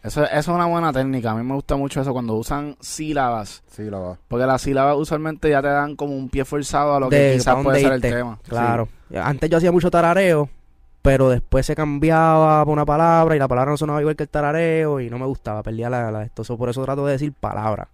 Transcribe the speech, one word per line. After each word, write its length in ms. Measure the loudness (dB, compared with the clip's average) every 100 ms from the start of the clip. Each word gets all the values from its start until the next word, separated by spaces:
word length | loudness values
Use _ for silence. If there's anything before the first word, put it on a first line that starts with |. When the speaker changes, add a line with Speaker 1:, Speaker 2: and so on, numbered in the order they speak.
Speaker 1:
Eso, 200 | -6 -2
eso 100 | 0
es 140 | 0 0
una 180 | 0 0
buena 260 | 0 0
técnica. 380 | 0 -2 -2 -2
A 40 | -4
mí 80 |
me 100 | -4
gusta 220 | -6 -2 -2
mucho 260 | -2 -4
eso 100 | -4
cuando 220 | -4 -2 -4
usan 400 | -4 -6 -6 -12
sílabas. 800 | -14 -10 -4 -2 0 -2 -6 -16 _
Speaker 2:
Sílabas. 500 | -14 -10 -8 -8 -12 _
Speaker 1:
Porque 200 | -2 0
las 120 | 0
sílabas 320 | 0 0 2 0
usualmente 500 | -2 -4 -4 -2 0
ya 120 | 2
te 60 | 2
dan 280 | 0 -2 -6
como 200 | -6 -6
un 100 | -6
pie 160 | -4
forzado 520 | -4 -4 -2 -2 0 0
a 40 |
lo 80 | 2
que 60 | 4
Speaker 3:
De 160 | 4
Speaker 1:
quizás 200 | 4 2 2
Speaker 3:
pa' 60 |
Speaker 1:
puede 200 | 2 2
Speaker 3:
dónde 0 |
Speaker 1:
ser 80 | 2
el 40 | 2 0
Speaker 3:
irte. 120 | -2
Speaker 1:
tema. 220 | -4 -10
Sí. 60 | -8
Speaker 3:
Claro. 380 | -2 0 0 -2 -8 _ -4
Antes 320 | -4 -2 0
yo 60 | 2
hacía 140 | 4
mucho 200 | 4 4
tarareo, 580 | 4 4 4 4 2 0 -6 _ _ -20 _
pero 260 | 2 4 4
después 380 | 2 2 0 0
se 80 | -2
cambiaba 880 | -2 0 2 4 4 6 6 4 4
por 80 |
una 100 | 0 0
palabra 500 | 2 4 4 4 2
y 40 |
la 80 | 2
palabra 220 | 0 0
no 60 | 0
sonaba 240 | -2 0
igual 140 | 0 -2
que 80 |
el 60 | -4
tarareo 680 | -2 -2 0 0 0 0 -2
y 80 | -4
no 80 | -6
me 60 | -6
gustaba, 340 | -6 -6 -8
perdía 260 | -6 -6 -4
la, 200 | -2 -4
la 120 | -6
esto. 200 | -8 -10
So, 140 | -8 -4
por 120 | -4
eso 140 | -4
trato 220 | -4 -2 -2
de 60 |
decir 180 | -2 -4
palabra 540 | -6 -8 -4 -4 -4 -8